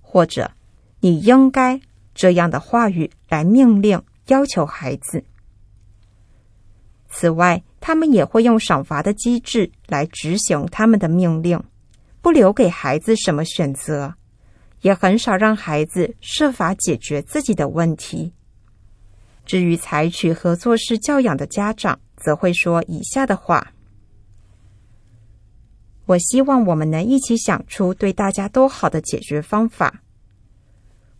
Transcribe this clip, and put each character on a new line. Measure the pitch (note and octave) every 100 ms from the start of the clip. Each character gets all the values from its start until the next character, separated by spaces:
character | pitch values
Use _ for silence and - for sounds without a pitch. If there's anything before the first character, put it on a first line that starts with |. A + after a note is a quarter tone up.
或 | - F3+ F3+
者 | - - - _ _ _ _
“你 | F3+ D#3+
应 | G3 C4 C4
该” | C4+ B3+ C4+ - _ _
这 | - F#3
样 | F3 E3+
的 | D3+
话 | - A#3 A3
语 | F3 D3 _ _
来 | D#3 E3
命 | A#3+ B3 G3+
令、 | G#3 F#3 - _ -
要 | C4+ C#4
求 | - D3
孩 | - C3+ C3+
子。 | - E3+ - - - _ - - - _ _ _ _ _ _ _ - - - _ _
此 | - E3+
外， | D#3+ F3+ F3 - _
他 | - D#4+
们 | D#4+
也 | A3
会 | - A3+
用 | A#3 A3+
赏 | - D3+
罚 | E3 D3
的 | G3
机 | G#3 A#3+ A#3+
制 | - A#3 F3+ - -
来 | C#3+ D#3
执 | - D3+ F#3+
行 | - D3+ E3
他 | - A3
们 | G#3
的 | E3
命 | F3 F3 D#3+
令， | E3+ E3+ - _ _ _ _ -
不 | E4+
留 | D#4+ F#3+
给 | G#3 F#3+
孩 | - C#3 D3+
子 | G#3+ A3+
什 | -
么 | D3 E3
选 | - D3
择， | C3+ - D3 C#3 - _ _ _ _ - _
也 | F#3
很 | F#3+ F#3 A3
少 | - F#3+
让 | G#3+ G#3+
孩 | - D3+ D#3
子 | F3+ E3 -
设 | - - D4
法 | A#3+ F3 G3
解 | - A#2
决 | - D3
自 | - -
己 | - F3
的 | C#3+
问 | D#3+ E3 D#3
题。 | - D#3+ E3 - _ _ _ _ - - - - - _ -
至 | F#3
于 | F3 E3+
采 | - D3+ E3
取 | - D#3+
合 | E3 F3 F3
作 | A#3+ A3+
式 | - A3
教 | - C#4+
养 | A#3+ -
的 | -
家 | - G#3
长， | A3 F#3+ - _ -
则 | - D3
会 | F3+
说 | F3 E3+ E3+ D#3+
以 | D#3
下 | - C4+ C4
的 | F#3+
话 | - D#3 - _ - - _ - - - - _ - - _ - _ - - - _ - - _ _ - -
：“我 | F3
希 | - B3+
望 | C4+ C4 G3+
我 | D#3
们 | D#3
能 | D#3
一 | G#3+ C4+
起 | - A#3
想 | - D#3+ -
出 | - F#3
对 | F#3+ G3+
大 | F#3 G3
家 | G3 G3
都 | B3+ C4+
好 | - E3
的 | D#3
解 | - -
决 | - D3
方 | D3+ G#3 A3+
法。 | - D#3+ - _ _ _ _ _ _ _ _ _ _ _